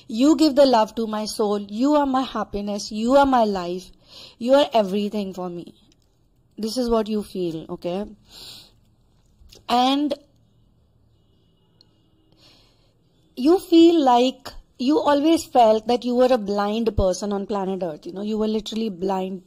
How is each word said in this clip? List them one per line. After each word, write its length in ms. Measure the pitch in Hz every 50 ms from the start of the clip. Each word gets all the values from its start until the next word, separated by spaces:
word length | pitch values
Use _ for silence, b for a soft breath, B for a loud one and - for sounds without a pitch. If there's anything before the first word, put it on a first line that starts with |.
| B
you 280 | B 226 220 269 302 330
give 200 | - 320 311 254
the 100 | 285 277
love 280 | 269 240 220 220 214 -
to 120 | 233 226
my 160 | 214 214 214 214
soul, 380 | 208 - - 214 202 208 202
you 320 | 208 196 208 220 262 285 302
are 100 | 294 285
my 180 | 269 254 262 262
happiness, 680 | - - 220 202 - - 202 202 208 202 208 - -
you 240 | 220 214 226 240 269
are 100 | 277 277
my 200 | 269 262 240 220
life, 440 | 214 196 185 175 175 180 185 - - - B B B B B B B B
you 160 | B 233 247 269
are 160 | 277 294 285 -
everything 600 | 226 208 185 190 208 208 202 220 214 196 190 180
for 160 | 185 180 175
me. 260 | 175 175 - - - _ _ _ _ _ _ _ _ _ _ _ _ _ _ _ _
This 200 | - 208 220 196
is 120 | 254 247 233
what 180 | 233 220 214
you 160 | 214 214 208 196
feel, 420 | - - 190 180 170 160 160 156 -
okay? 340 | 180 - - 175 180 196 214 214 208 - B B B B B B B B B B B _ _ _ _ _ _ _ _ _ _ _ _ _ - - - - _ -
And 440 | 240 247 247 262 277 285 294 269 285 - _ _ _ _ _ _ _ _ _ _ _ _ _ _ _ _ _ _ _ _ _ _ _ _ _ _ _ _ _ _ _ _ _ _ _ _ _ _ _ _ _ _ b b b b b b b b b b b b b _ _ _ _ _ _ _ _
you 220 | - 247 302 359 381
feel 420 | - - 339 330 330 339 339 320 277
like 460 | 254 240 240 254 262 254 - - - - - - _ _
you 220 | - 247 262 302 311
always 460 | - 285 285 285 277 320 330 311 -
felt 420 | - - 254 233 220 220 220 -
that 160 | 226 240 247 240
you 120 | 247 240
were 180 | 247 254 247 262
a 40 |
blind 600 | 233 202 190 202 202 202 208 214 226 233 220 214
person 340 | - 196 185 180 185 208 208
on 160 | 202 196 196
planet 340 | - 208 202 190 185 196 180
Earth, 240 | 190 165 151 156 -
you 60 | -
know, 120 | - 190 208
you 140 | 214 220
were 120 | 208 220 220
literally 400 | 214 220 208 - 214 220 226 220
blind. 540 | 185 165 185 196 190 190 190 190 196 180 -